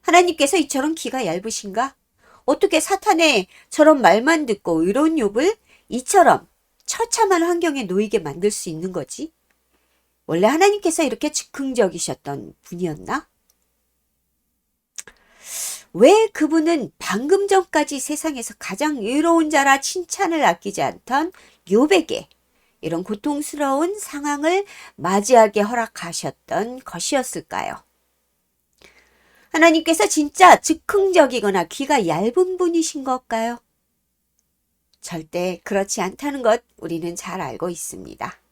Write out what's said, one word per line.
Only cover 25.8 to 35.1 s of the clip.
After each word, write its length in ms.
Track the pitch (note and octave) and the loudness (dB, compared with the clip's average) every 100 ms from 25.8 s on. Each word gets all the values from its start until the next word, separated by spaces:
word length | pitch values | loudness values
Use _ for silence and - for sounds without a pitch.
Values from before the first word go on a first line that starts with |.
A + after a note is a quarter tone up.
| A3+ - E3+ E3 D#3 - _ E3 A3 B3+ | -6 -8 -12 -8 -10 -10 _ -6 -4 -8
것이었을까요?" 1040 | - E3+ - C#4+ - E3 - - - - _ _ _ _ _ _ _ _ _ _ - _ _ _ _ _ _ | -14 -10 -2 -2 -2 -10 -10 -8 -8 -12 _ _ _ _ _ _ _ _ _ _ -20 _ _ _ _ _ _
하나님께서 560 | D#4+ D#4+ D#4+ D#4+ E4 G#4 | 4 4 4 2 0 0
진짜 480 | - D4 - F4+ C#4+ | 0 -4 6 8 8
즉흥적이거나 1040 | - D#4+ - G4+ G4 F4+ C#4 A#3+ G3+ F#3+ | 4 -4 -2 0 2 4 2 2 0 -2
귀가 420 | E3+ - C4+ D4 F3 | -4 -6 -2 0 0
얇은 500 | D#3 G#3+ A#3+ F#4 F#4 | 0 0 0 0 0
분이신 480 | F4 E4+ D#4+ D4+ | 0 0 -2 -6
걸까요? 540 | C4 B3+ _ A3+ A3+ A#3+ _ _ _ _ _ _ _ _ _ _ _ _ _ _ | -6 -6 _ -4 -4 -8 _ _ _ _ _ _ _ _ _ _ _ _ _ _
절대 600 | - | -12